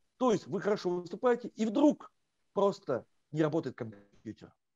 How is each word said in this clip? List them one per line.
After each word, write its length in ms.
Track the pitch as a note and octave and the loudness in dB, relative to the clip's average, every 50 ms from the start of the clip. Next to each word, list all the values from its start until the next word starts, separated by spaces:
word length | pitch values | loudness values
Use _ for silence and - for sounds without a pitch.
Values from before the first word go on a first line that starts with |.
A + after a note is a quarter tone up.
| _ _ _ - | _ _ _ -2
То 140 | B3+ B3+ | 0 2
есть 140 | G#3+ F3 - | 2 0 -2
вы 160 | B2 C#3+ G3 | -4 -6 -4
хорошо 280 | - G3 G#3+ - - F#3 | -2 0 -2 0 0 -2
выступаете, 580 | F3 F3 F3 E3+ - F#3+ - B3 A#3+ A#3+ - - - | -4 -4 -6 -8 -6 -2 0 0 0 0 -2 -8 -6
и 100 | - A3 | -4 -2
вдруг 460 | A3 G3+ C#4+ D4 D4+ A3 - - - _ _ _ _ _ _ _ _ - | -2 2 4 6 6 4 4 -2 -20 _ _ _ _ _ _ _ _ -2
просто 520 | - - - - - - - C3 A2 - _ _ _ _ _ | 2 2 2 2 0 -4 -4 -4 -4 -4 _ _ _ _ _
не 100 | D3 D3+ | -2 0
работает 340 | D#3+ D3+ C#3+ E3 D3+ C3 - | 0 2 0 0 -2 -4 -6
компьютер. 800 | - A#2+ A2 G#2 G2+ G2+ _ _ - - A2+ G#2 - - - _ _ _ _ _ | -8 -8 -10 -10 -14 -20 _ _ -18 -14 -14 -14 -14 -16 -20 _ _ _ _ _